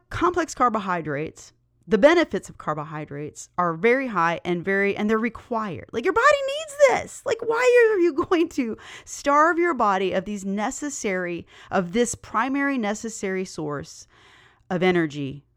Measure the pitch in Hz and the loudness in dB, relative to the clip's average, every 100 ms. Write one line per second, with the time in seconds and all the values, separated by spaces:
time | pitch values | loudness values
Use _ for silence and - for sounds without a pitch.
0 | - - 349 349 320 - 247 214 190 180 | -10 -2 0 0 -2 0 0 0 -4 -4
1 | 151 139 156 - - _ _ _ - 208 | -4 -6 -8 -12 -20 _ _ _ 0 6
2 | 285 349 311 185 - - - 151 151 156 | 6 6 2 -2 -8 -12 -6 -6 -6 -10
3 | 151 143 151 - - - 175 160 226 262 | -10 -10 -12 -14 -12 -4 -2 2 2 2
4 | 262 190 170 165 175 175 185 196 202 202 | 0 0 0 0 -4 -4 0 0 0 0
5 | 208 220 233 - - 226 214 113 - 240 | 0 0 -2 -6 -8 -6 -6 -10 -10 -4
6 | 302 440 554 571 539 571 640 571 539 - | 0 4 4 4 0 -6 -4 4 6 6
7 | - - - 453 453 453 508 494 440 403 | -4 -8 -4 -4 -2 2 6 6 6 4
8 | 339 277 - 330 330 - 226 - - - | 2 2 0 2 0 -2 -4 -6 -14 -20
9 | - - 285 294 320 330 349 254 214 190 | -16 -6 2 4 4 4 0 2 0 2
10 | 190 185 196 208 196 202 214 - 294 - | 0 -2 -4 -8 -4 -4 -4 -6 -8 -6
11 | 220 185 175 170 - - - 196 175 214 | -4 -4 -4 -8 -12 -20 -4 -2 0 0
12 | 233 - - 214 262 277 277 269 202 214 | 0 -4 -6 -4 -2 0 0 -2 -2 -4
13 | 226 - 196 190 190 - 147 143 160 - | -8 -8 -6 -4 -6 -8 -8 -8 -10 -18
14 | - _ - - _ _ - 180 185 175 | -20 _ -20 -20 _ _ -6 0 2 2
15 | 156 147 135 143 _ | 0 -4 -10 -10 _